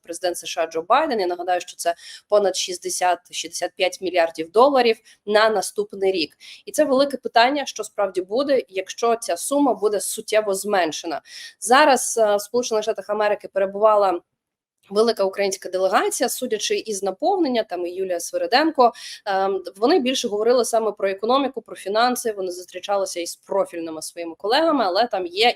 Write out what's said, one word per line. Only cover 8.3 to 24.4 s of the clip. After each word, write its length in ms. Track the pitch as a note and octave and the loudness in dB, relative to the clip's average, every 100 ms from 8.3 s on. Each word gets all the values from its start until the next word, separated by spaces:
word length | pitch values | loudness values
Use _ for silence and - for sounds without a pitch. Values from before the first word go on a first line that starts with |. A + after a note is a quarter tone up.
| A3 C#4+ C4 - | -2 0 0 -2
якщо 460 | F#3+ F#3+ - A#3 A#3 | -8 -8 -2 0 0
ця 220 | - E3+ | -2 -6
сума 360 | - C#4+ C#4+ | -2 2 2
буде 260 | G#3 G#3 G3+ | 2 0 0
суттєво 540 | - - - G#3+ G#3 | -4 -8 -2 0 0
зменшена. 680 | F#3+ G#3 G3 E3 - - C#3+ - - - - | -2 0 0 0 -2 -8 -8 -10 -18 -20 -8
Зараз, 580 | - B3+ D4+ B3 - A#3 | 4 6 6 4 0 0
е, 180 | G#3+ G3+ | 2 2
в 60 | |
Сполучених 420 | - A#3+ A#3+ G#3+ | 0 -4 -2 -2
Штатах 260 | G#3+ G#3 G3 | -2 -6 -4
Америки 380 | G#3 G#3 G3+ F#3+ | -2 0 -2 -4
перебувала 680 | G3 F#3+ G3+ G#3+ G#3 G3 F3 - _ _ _ _ _ - | -2 -2 2 4 6 4 0 -6 _ _ _ _ _ -4
велика 340 | G3 A#3 A3+ | 0 2 2
українська 460 | F#3+ F#3+ G3+ G3 F3+ | -2 0 -2 -4 -6
делегація, 600 | F#3 F#3+ A3+ G4+ - B3 | -2 2 2 0 -2 -2
судячи 460 | - B3+ G#3+ - G#3+ | -2 -4 -4 -2 -4
із 280 | - G3 | -4 -4
наповнення, 600 | G3 F#3 D#4+ G4 D4+ B3 | -4 -2 0 2 0 0
там 220 | - F3 F3 | -2 -4 -6
і 60 | |
Юлія 280 | F3+ F#3+ E3+ | -6 -4 -4
Свириденко, 760 | - F3+ E3+ B3+ D#4 C#4+ A#3+ - - - - | -4 -4 0 2 2 4 2 2 -12 -10 -4
ем, 380 | F#3+ F#3+ F#3+ F3+ F#3+ | 0 0 -2 -6 -2
вони 220 | A#3+ F4+ | 2 2
більше 280 | B3 C4+ A3+ | 2 -2 -4
говорили 380 | G#3 A3+ B3+ A#3 | 0 2 2 2
саме 260 | A3+ A3 | 0 -2
про 180 | G3+ G3 | -2 -2
економіку, 520 | F#3+ A3 C4+ C4+ A#3 | -2 0 0 0 -6
про 140 | - F3+ | -14 -12
фінанси, 560 | F#3+ G#3+ B3 B3 A3+ | -4 0 2 0 -4
вони 200 | G3+ F#3 | -6 -6
зустрічалися 680 | F3+ F3+ F#3 F#3+ G3+ F#3+ F3+ | -8 -14 -12 -4 -2 -2 -6
із 160 | E3+ - | -8 -12
профільними 680 | - G3 F3+ E3+ E3 D#3+ | -4 -2 -2 -4 -10 -10
своїми 340 | - - E3+ | -12 -12 -12
колегами, 460 | D#3+ | -8